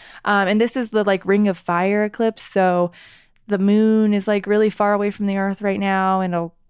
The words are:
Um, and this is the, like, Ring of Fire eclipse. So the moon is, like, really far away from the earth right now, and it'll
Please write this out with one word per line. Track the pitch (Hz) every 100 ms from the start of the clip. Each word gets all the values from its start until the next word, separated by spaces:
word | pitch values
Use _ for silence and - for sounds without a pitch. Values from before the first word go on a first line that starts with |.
| - - -
Um, | 202 190
and | 208
this | 233 269
is | 226
the, | 214
like, | 202 190 185
Ring | 202 208
of | 175
Fire | - 175 190 208 214
eclipse. | 208 226 220
So | - 196 185 180 175 - - - _ _ -
the | 202
moon | 196 214 220 220 214
is, | 208 190
like, | 208 196
really | 208 214
far | - 202
away | 208 202
from | 202 202
the | 196
earth | 196 196
right | 208 196
now, | 196 190 190 190
and | 185
it'll | 175 170 _